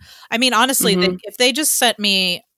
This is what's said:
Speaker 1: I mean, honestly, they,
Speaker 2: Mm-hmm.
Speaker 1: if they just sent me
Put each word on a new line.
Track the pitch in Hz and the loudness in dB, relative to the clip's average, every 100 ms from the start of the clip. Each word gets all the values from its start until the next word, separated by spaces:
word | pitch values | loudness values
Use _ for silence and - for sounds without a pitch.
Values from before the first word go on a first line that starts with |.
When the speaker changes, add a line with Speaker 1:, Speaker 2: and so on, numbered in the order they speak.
| - - - | -20 -20 -8
Speaker 1:
I | 226 | -2
mean, | 254 | 0
honestly, | 220 254 269 190 | 2 2 2 2
they, | 180 185 | 2 0
Speaker 2:
Mm-hmm. | 185 | -2
Speaker 1:
if | 202 - | -12 -2
they | 254 | 0
just | 269 302 - | 0 -2 0
sent | 247 214 | 0 0
me | 208 190 185 170 - | -2 0 -2 -4 -10